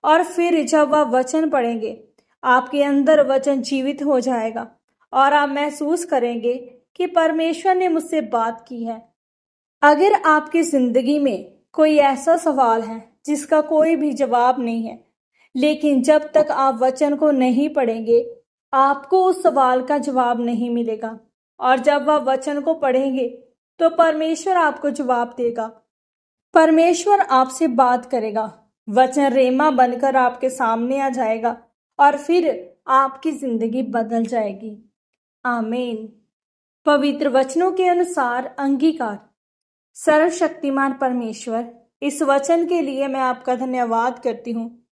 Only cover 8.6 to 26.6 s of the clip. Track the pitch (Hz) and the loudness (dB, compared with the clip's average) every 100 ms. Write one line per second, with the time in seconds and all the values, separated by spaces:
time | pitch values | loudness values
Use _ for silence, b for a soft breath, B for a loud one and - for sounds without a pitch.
8.6 | - 247 226 220 _ _ _ _ _ _ | -16 -10 -10 -10 _ _ _ _ _ _
9.6 | _ _ 294 294 392 403 330 302 302 330 | _ _ 4 6 4 4 4 2 2 -2
10.6 | 339 277 247 240 247 294 277 196 - _ | 0 0 2 0 0 0 0 -2 -10 _
11.6 | _ - 311 302 277 262 294 330 330 269 | _ 2 4 6 4 2 0 0 0 2
12.6 | 240 226 220 226 - _ - 294 - 311 | 2 0 -4 -12 -16 _ -6 -6 0 0
13.6 | 302 311 320 330 294 247 254 240 247 254 | 2 2 2 2 -2 -2 -2 2 2 0
14.6 | 233 226 226 226 _ _ _ _ _ 262 | -4 -6 -8 -12 _ _ _ _ _ -2
15.6 | 294 302 302 269 262 302 302 311 302 269 | 0 0 0 2 4 2 2 0 2 0
16.6 | 269 226 262 262 294 294 302 277 254 240 | 0 2 -2 0 -2 2 0 2 2 0
17.6 | 294 294 240 226 220 233 - - _ _ | -2 0 -2 -2 2 0 0 -12 _ _
18.6 | _ 269 277 285 - 370 370 370 339 277 | _ 2 2 2 0 2 2 2 0 2
19.6 | 254 254 254 294 285 254 240 233 240 233 | 2 2 0 -2 -2 -2 0 -2 -2 -4
20.6 | 240 240 233 220 220 220 _ _ _ _ | -4 -4 -4 -6 -8 -12 _ _ _ _
21.6 | 254 262 285 285 277 302 254 262 277 294 | 0 2 2 2 2 0 0 -2 -2 -4
22.6 | 302 311 277 254 277 262 240 - _ _ | -2 -2 0 0 0 -2 -4 -8 _ _
23.6 | _ _ 330 330 330 311 320 320 381 359 | _ _ 0 4 2 2 -2 -2 0 2
24.6 | 311 - 285 262 254 247 240 240 240 233 | 0 0 -6 -4 -2 -2 -2 -4 -4 -4
25.6 | 220 226 _ _ _ _ _ _ _ 330 | -8 -12 _ _ _ _ _ _ _ 4